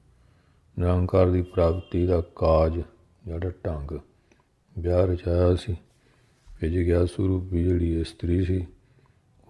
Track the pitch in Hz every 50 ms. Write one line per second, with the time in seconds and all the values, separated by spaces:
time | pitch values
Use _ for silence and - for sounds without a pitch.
0 | _ _ _ _ _ _ _ _ _ _ _ _ _ _ _ - 90 90 90 90
1 | 90 92 - 95 92 90 90 90 87 - - 90 85 82 85 90 - - - 90
2 | 87 90 90 82 80 - - - 87 82 80 80 80 80 80 85 82 - _ _
3 | _ _ _ _ - 85 82 82 87 92 85 - - 92 82 73 71 71 76 71
4 | - _ _ _ _ _ _ _ _ _ _ _ _ _ - - 82 87 87 90
5 | 95 92 87 85 - 90 85 87 90 90 90 87 - - 87 - - _ _ _
6 | _ _ _ _ _ _ _ _ _ - - - 82 80 87 90 87 87 85 87
7 | 87 90 - - 98 95 95 92 92 92 92 85 85 92 90 85 87 85 82 82
8 | 82 - - - - 87 87 90 92 87 92 92 87 82 - - _ _ _ _
9 | _ _ _ _ _ _ _ _ _